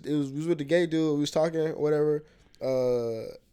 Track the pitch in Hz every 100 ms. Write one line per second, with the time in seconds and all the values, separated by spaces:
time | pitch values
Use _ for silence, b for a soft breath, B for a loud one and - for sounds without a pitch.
0 | - 151 139 143 160 160 143 170 175 160
1 | 160 147 143 160 165 160 156 - 151 151
2 | 151 151 151 b b _ 131 131 127 123
3 | 117 113 - - _